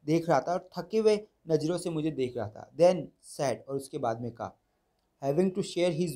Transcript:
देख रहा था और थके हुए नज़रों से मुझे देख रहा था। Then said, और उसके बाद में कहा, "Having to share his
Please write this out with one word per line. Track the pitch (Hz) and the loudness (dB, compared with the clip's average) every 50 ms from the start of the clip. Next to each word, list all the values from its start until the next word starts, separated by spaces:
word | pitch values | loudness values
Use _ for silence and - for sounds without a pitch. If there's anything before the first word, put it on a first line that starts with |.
| - | -2
देख | 147 160 165 165 170 | 0 0 2 2 4
रहा | 151 131 | 2 2
था | - 170 180 | 2 0 -2
और | 180 - - - | -4 -6 -8 -10
थके | 180 175 - 220 | -12 -6 -2 0
हुए | 220 214 214 214 208 214 - _ _ _ 160 | 4 4 4 4 2 0 -8 _ _ _ 0
नज़रों | 160 147 147 156 180 | 0 2 2 0 -2
से | 170 175 175 | -2 -2 -4
मुझे | 160 156 151 160 | -2 -2 -2 -2
देख | 143 131 131 - - | -2 -2 -2 -2 -4
रहा | 120 104 107 | -6 -6 -6
था। | - - - - | -8 -14 -18 -8
Then | 131 143 - 185 185 160 - - - _ - - - | 2 6 6 6 6 2 -2 -10 -14 _ -20 -14 -6
said, | - 143 127 110 - - 135 | -4 -2 -2 -2 -4 -6 -6
और | 139 | -6
उसके | 135 135 - 156 | -6 -6 -8 -6
बाद | 143 127 113 113 120 | -4 -2 -2 -2 -2
में | 123 117 | -6 -8
कहा, | 117 - 104 - - _ _ _ _ _ _ _ _ _ _ _ _ _ 139 | -8 -8 -10 -10 -12 _ _ _ _ _ _ _ _ _ _ _ _ _ -2
"Having | 139 143 170 190 185 | 0 2 2 0 0
to | 185 202 - | 0 -2 -4
share | - - 175 175 180 | -4 -2 0 0 0
his | 156 160 180 156 135 | 0 0 -2 -2 -2